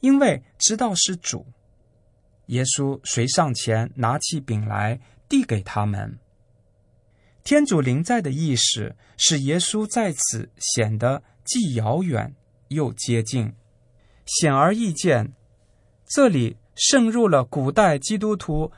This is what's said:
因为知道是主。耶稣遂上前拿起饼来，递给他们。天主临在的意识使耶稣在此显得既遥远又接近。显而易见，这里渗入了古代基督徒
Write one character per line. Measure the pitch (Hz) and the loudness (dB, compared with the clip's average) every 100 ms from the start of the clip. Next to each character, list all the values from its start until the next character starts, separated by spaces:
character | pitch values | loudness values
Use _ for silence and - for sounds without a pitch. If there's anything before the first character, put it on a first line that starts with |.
因 | 262 277 | 2 4
为 | 262 135 - - | 4 2 -4 -2
知 | - 220 | -2 0
道 | 247 | -2
是 | 180 - 180 | 0 -2 -2
主。 | - 123 120 - _ _ _ _ _ _ _ _ - | -6 -10 -10 -20 _ _ _ _ _ _ _ _ -6
耶 | 120 | -4
稣 | 127 - 139 135 | -2 -2 -2 -4
遂 | - - 127 | -6 -2 0
上 | - 156 | 0 0
前 | 113 - 110 117 - | -2 -2 -2 -2 -2
拿 | 117 147 | -2 -2
起 | - 165 | -4 -6
饼 | 135 107 107 | -4 -4 -4
来， | 104 104 123 - _ - | -2 -4 -4 -10 _ -2
递 | 277 | 0
给 | - 107 | 0 -2
他 | 95 - | -4 -4
们。 | 104 101 107 113 _ _ _ _ _ _ _ _ _ _ _ _ | -2 -4 -8 -12 _ _ _ _ _ _ _ _ _ _ _ _
天 | - 285 294 | 0 2 4
主 | 170 | 2
临 | 131 127 | 2 0
在 | 170 240 | 0 -2
的 | 156 | -2
意 | 135 160 | -2 0
识 | 120 - - 104 - _ - | 0 0 -2 -6 -12 _ -2
使 | - 156 | 0 2
耶 | 135 170 | 0 0
稣 | - 214 | 0 -2
在 | 214 240 208 | -2 -2 -2
此 | 151 - 113 - - | -2 -4 -4 -8 -8
显 | - - 107 107 | -4 -2 0 0
得 | 120 135 - _ | 0 -2 -6 _
既 | - 247 190 | -4 -2 0
遥 | 120 107 147 | 0 0 0
远 | 185 113 104 135 _ _ - | -2 -2 -4 -12 _ _ -8
又 | 147 131 | -4 -2
接 | 113 - 117 | -4 -2 -2
近。 | 110 131 110 - _ _ _ _ _ _ - | 0 -2 -4 -8 _ _ _ _ _ _ -6
显 | - 156 | 0 2
而 | 135 160 | 4 4
易 | 214 220 | 2 -2
见， | 160 180 123 110 - _ _ _ _ _ _ - | 0 2 2 0 -8 _ _ _ _ _ _ -4
这 | - 269 | 2 4
里 | 151 113 - _ - | 4 0 -4 _ -4
渗 | - 269 226 | 2 4 4
入 | 233 220 | 4 4
了 | 143 | 4
古 | 120 147 135 | 2 -2 0
代 | 175 196 143 | 4 4 2
基 | - 208 | -2 -2
督 | 214 208 | -2 -2
徒 | - 156 160 | -2 -4 -4